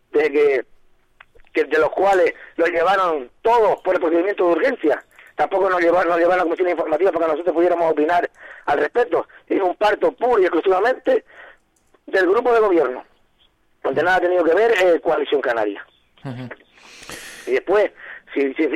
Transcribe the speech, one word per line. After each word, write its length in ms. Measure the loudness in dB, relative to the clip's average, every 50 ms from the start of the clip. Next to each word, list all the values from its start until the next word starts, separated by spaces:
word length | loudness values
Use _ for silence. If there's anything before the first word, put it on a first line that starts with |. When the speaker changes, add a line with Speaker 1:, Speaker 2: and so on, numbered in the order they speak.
| _ _
Speaker 1:
De 200 | -2 0 0 2
que, 340 | 2 2 2 4 2 0 -2 -6 -14 -20 _ _ _ _ _ _ _ _ -20 _ _ -20 -20 _
que 120 | -4 -4 -2
de 160 | 0 0 0
los 100 | 0 0
cuales 460 | 0 0 0 2 2 2 2 0 0 -6 -14 -14 -4
los 140 | -2 -2 0
llevaron 600 | 0 0 0 2 2 2 0 0 -2 -4 -6 -10 -16 _
todos 400 | 0 2 2 4 4 2 0 0
por 140 | -2 -2 -2
el 40 | 0
procedimiento 460 | 0 0 0 0 0 -2 -2 0 0
de 60 | 0
urgencia. 520 | 2 2 0 -2 -2 -2 0 -2 -2 -2 -4 _ _ -20 -20 -14 _
Tampoco 320 | -4 -4 -2 0 0 0 0
nos 140 | 0 2
llevaron, 280 | 2 2 2 2 2 0
nos 100 | 0 2
llevaron 220 | 2 2 2 2
a 20 | 0
la 0 |
comisión 260 | -2 -2 -2 -2 -2
informativa 420 | -2 -2 -2 -2 -2 0 0 0
para 140 | 0 0 0
que 60 | -2
nosotros 240 | -2 -2 -2 -2 0
pudiéramos 360 | 2 2 2 2 0 0 0
opinar 380 | 0 0 0 0 0 0 -2 -4 -8 -16 -20 -20 -20 -12 -6
al 120 | -4 -2 -2
respecto. 500 | -2 -2 0 -2 0 0 -2 -2 -4 -6 -12 -20 _ -4
Es 120 | -2 -2
un 160 | 0 -2 -2
parto 360 | 0 0 0 0 0 -2 -2
puro 280 | -2 -2 -2 0 2 2
y 40 | 2
exclusivamente 840 | 2 0 0 0 0 0 0 0 0 -2 -2 -2 -2 0 0 -2 _ -14 -20 -20 -20 -20 _ _ _ _ _ _ _ _ _ _
del 240 | -4 -2 0 0 2
grupo 240 | 0 0 2 2 2
de 60 | 2
gobierno, 440 | 2 2 2 2 0 0 -4 -8 -14 _ _ _ _ _ _ _ _ _ _ _ _ _ _ _ -6
donde 200 | -4 -4 -2 0
nada 140 | 0 0 0
ha 40 |
tenido 220 | 0 0 0 0 2
que 100 | 2 2
ver, 180 | 2 2 2 2 2 4
eh, 180 | 2 2 2
Coalición 400 | 0 -2 -2 -2 -2 -2 -2 -2
Canaria. 420 | -2 -2 -2 -2 -2 -4 -6 -8 -14 -20 _ _ _ _ _ _ -16
Speaker 2:
Ujú. 240 | -14 -14 -12 -14 -16 -16 -20 _ _ _ _ -20 -20 -20 -20 -20 -18 -18 -18 -18 -18 -20 -16 -6 -4
Speaker 1:
Y 40 |
después, 400 | -4 -4 -2 0 0 2 2 0 -4 -10 -20 -20 -20 -20 -20 -8 -4
si, 200 | -2 -2 -2 -2
si, 120 | -2 -2 -2 -2